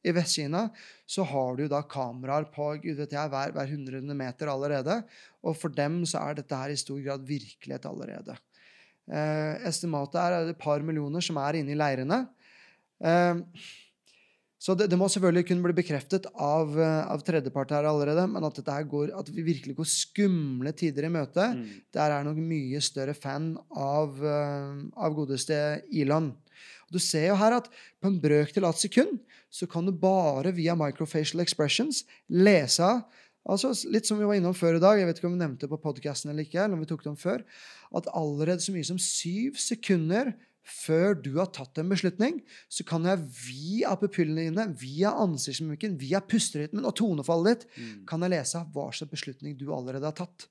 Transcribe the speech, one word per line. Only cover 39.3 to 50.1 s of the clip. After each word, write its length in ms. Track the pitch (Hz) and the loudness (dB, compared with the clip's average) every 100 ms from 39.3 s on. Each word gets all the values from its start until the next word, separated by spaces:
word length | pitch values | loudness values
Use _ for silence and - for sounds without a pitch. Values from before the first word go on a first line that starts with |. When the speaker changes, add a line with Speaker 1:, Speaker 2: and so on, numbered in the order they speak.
| 190 262 285 | -2 -4 -4
Speaker 1:
sekunder 800 | - 226 - 180 160 202 269 - _ _ - | -4 -4 2 2 4 2 0 -4 _ _ -18
før 460 | - - 160 190 180 | -10 2 4 4 2
du 120 | 135 139 | -2 -2
har 80 | 190 | -2
tatt 320 | - 131 - | -4 -10 -4
en 100 | 175 | 0
beslutning, 540 | 190 185 180 247 330 - - _ | 2 0 2 0 0 -10 -20 _
så 160 | - 175 | -10 -2
kan 160 | 165 | 0
jeg 140 | 175 190 143 127 123 | 2 0 -2 -10 -14
via 480 | 131 156 220 - 190 | -10 -4 -2 0 0
pupillene 560 | 202 196 160 156 165 | 0 2 0 2 0
dine, 160 | 170 220 131 | 0 -2 -6
via 320 | 131 147 196 269 | -8 0 2 4
ansiktsmimikken, 800 | 202 143 139 131 156 147 214 160 | 0 0 -4 -4 -6 -4 -4 -4
via 220 | 135 190 | 0 -2
pusterytmen 640 | 196 220 - 147 151 208 247 | 2 0 2 -2 -4 -2 -2
og 80 | - | 0
tonefallet 640 | 226 156 139 170 185 233 | 0 0 2 4 4 2
ditt, 60 | - - | -2 -14
Speaker 2:
Mm. 260 | 117 104 95 | -14 -14 -6
Speaker 1:
kan 160 | 160 | -2
jeg 80 | 180 | 0
lese 300 | 175 127 170 160 | 0 -2 -6 -6
hva 200 | 147 139 | -8 -6
slags 160 | - 151 | -8 -10
beslutning 480 | 151 - 131 143 135 | -10 -10 -10 -12 -10
du 80 | 139 | -6
allerede 300 | 147 123 135 | -6 -6 -4
har 80 | 151 | -6